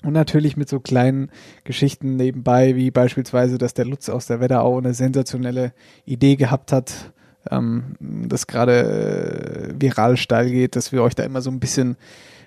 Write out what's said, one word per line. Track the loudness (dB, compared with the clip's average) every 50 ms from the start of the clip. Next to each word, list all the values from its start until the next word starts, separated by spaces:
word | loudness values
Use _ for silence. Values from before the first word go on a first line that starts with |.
| -4
und | 0
natürlich | 2 2 2 2 2 2 2 0 0 -4
mit | -4 -4
so | -4 -6
kleinen | -2 0 2 4 4 4 2 0 -4 -6 -10 -16 -20 -20 -20 _ -12
Geschichten | -10 -2 0 0 0 0 -2 -4 -4 -2
nebenbei, | 0 0 -2 -2 -2 2 4 4 6 6 6 4
wie | 4 0 2
beispielsweise, | 2 4 2 2 2 -2 -4 -2 0 2 2 2 0
dass | 0 -2 -2 -2
der | -2 -4
Lutz | -4 -4 -8 -8 -6
aus | -6 -6 -4
der | -4 -2 -2
Wetterau | 0 2 2 2 2 2 2 0
eine | 0 -2
sensationelle | -2 0 0 0 0 0 -2 -2 -4 -6 -4 -4 -4 -4 -4 -4 -6 _ _ -20 -20 _ _
Idee | -10 -2 2 4 4 4
gehabt | 4 2 0 0 -2 -2 0
hat, | 0 0 0 -2 -8 -16 -16 -20 -20 _ _ _ _ _ -10 -6
ähm, | -4 -2 -2 -2 -2 -4 -6 -8 -12 -14 -12 -10 -8 -8 -6 -4
das | -4 -6 -6
gerade, | -4 -2 0 4 4 4 4 4 2 0 0 -2 -2 -2 -4 -4 -6 -8 -8 -10 -10 -10 -10 -10 -10
äh, | -4 -2
viral | 0 0 2 2 2 2 2 2
steil | 0 0 0 2 2 2
geht, | 2 0 0 0 0
dass | -4 -4 -2
wir | 0 2
euch | 2 2 0
da | -2
immer | -4 -4 -6 -6
so | -6 -6
ein | -6 -6
bisschen, | -6 -4 -2 0 0 0 -2 -6 _ -20 -20 -20 -20 -20 -20 -20 -20